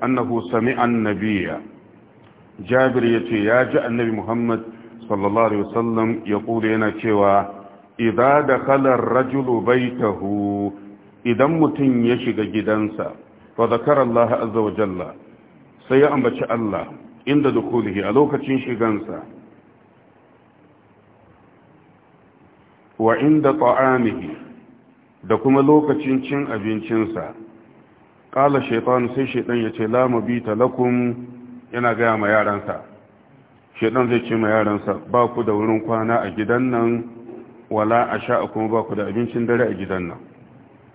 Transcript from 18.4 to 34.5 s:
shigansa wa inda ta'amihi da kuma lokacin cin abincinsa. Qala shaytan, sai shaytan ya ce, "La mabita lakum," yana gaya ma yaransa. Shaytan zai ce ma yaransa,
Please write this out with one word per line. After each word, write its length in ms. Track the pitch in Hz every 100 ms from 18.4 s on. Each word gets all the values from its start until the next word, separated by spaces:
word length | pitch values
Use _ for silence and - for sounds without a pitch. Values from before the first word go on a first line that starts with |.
| - 131
shigansa 580 | 127 113 113 104 - 85 71 - - - _ _ _ _ _ _ _ _ _ _ _ _ _ _ _ _ _ _ _ _ _ 156 _ _ _ _ _ _ _ _ _ _ _ -
wa 200 | 110 117
inda 340 | 143 156 139
ta'amihi 800 | 120 120 127 131 127 117 87 82 76 - - - - _ _ _ _
da 140 | - 110
kuma 260 | 135 139
lokacin 600 | 139 151 151 151 147 131
cin 220 | 131 143 139
abincinsa. 840 | 110 104 110 - 113 104 87 78 - - - - - _ _ _ _ _
Qala 280 | 131 139 139
shaytan, 520 | 131 113 117 127 120
sai 120 | 127 131
shaytan 360 | 123 - 120
ya 80 | 110
ce, 140 | 110 107
"La 220 | 123 127
mabita 460 | 117 107 120 117
lakum," 600 | 107 127 127 123 123 123 117 - - - - -
yana 220 | 120 120
gaya 220 | 110 117 110
ma 120 | 101
yaransa. 540 | 107 104 101 98 85 - - - _ _ - _ _ _ -
Shaytan 300 | 113 127 120
zai 140 | 117 117
ce 80 | 113
ma 120 |
yaransa, 460 | 107